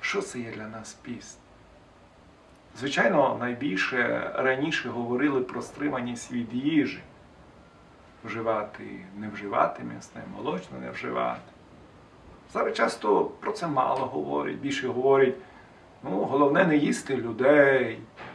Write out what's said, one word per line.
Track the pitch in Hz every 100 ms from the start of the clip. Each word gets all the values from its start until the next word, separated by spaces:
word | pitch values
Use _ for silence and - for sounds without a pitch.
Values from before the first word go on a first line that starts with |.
Що | - 196
це | - 127
є | 113
для | 107 107
нас | 110 107
піст? | - 127 117 - - - - - - - - - - - - - - - 113
Звичайно, | 143 175 196 160 131 113
найбільше | 123 117 147 185 - 127 117 117 - -
раніше | 143 135 160 - 120
говорили | 110 120 123 147 131
про | 123 120
стриманість | - - 143 131 120 117 -
від | 120 113
їжі. | 120 143 160 117 - - - - - - - - - - - - - 113
Вживати, | 113 113 107 107 - 104 98 92 101
не | 107
вживати | 104 101 113 - -
м'ясне, | 120 117 - - - -
молочне | 139 180 - 131
не | 62
вживати. | - 64 123 62 - - - - - - - - - - - -
Зараз | - -
часто | - 233 - - 196 -
про | - -
це | - 170
мало | 135 131 - -
говорять, | - 143 73 - -
більше | 139 135 127
говорять, | 120 135 135 127 - - - - - - -
ну, | -
головне | 104 - 139 143 165 185
не | 147
їсти | 127 120 - 127
людей, | 117 110 131 - 175 131 113 110 - - -